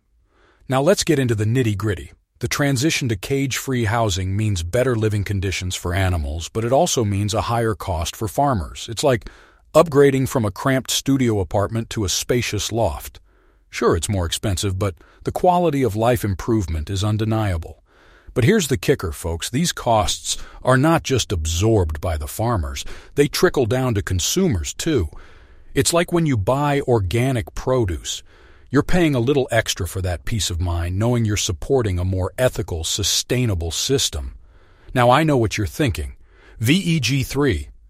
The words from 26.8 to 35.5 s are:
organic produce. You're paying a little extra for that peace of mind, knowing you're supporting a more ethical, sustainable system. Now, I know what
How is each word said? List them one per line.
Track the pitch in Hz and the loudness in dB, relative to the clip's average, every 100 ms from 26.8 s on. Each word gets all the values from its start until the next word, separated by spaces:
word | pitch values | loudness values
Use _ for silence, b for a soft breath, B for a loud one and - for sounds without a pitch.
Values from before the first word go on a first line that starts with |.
| 135 | 2
organic | 120 95 117 131 127 - | 2 2 0 0 0 -4
produce. | - - 131 104 80 - - b b b b b | -8 -2 0 0 -2 -8 -10 b b b b b
You're | 131 | 0
paying | - 185 160 135 | 4 4 4 2
a | |
little | 117 143 123 | 2 2 2
extra | - - - 90 | 0 0 -4 -6
for | 98 | -4
that | 90 87 | -4 -4
peace | - 113 - | -4 -2 -2
of | 85 | -2
mind, | 87 85 87 92 | -2 -2 -2 0
knowing | 113 123 | 0 2
you're | 110 104 | 0 0
supporting | - - - 135 110 90 | -2 -4 0 0 2 0
a | |
more | 90 92 92 - | 0 0 -2 0
ethical, | 127 - 98 85 | 0 0 -6 -6
sustainable | 78 - 98 - - 127 123 90 82 | -4 -4 -2 -2 -2 0 0 0 -2
system. | - - 135 - - 67 - b b b b b | -4 0 0 0 -4 -10 -14 b b b b b
Now, | 127 123 | 2 6
I | 131 | 6
know | 160 139 | 6 2
what | 110 | 2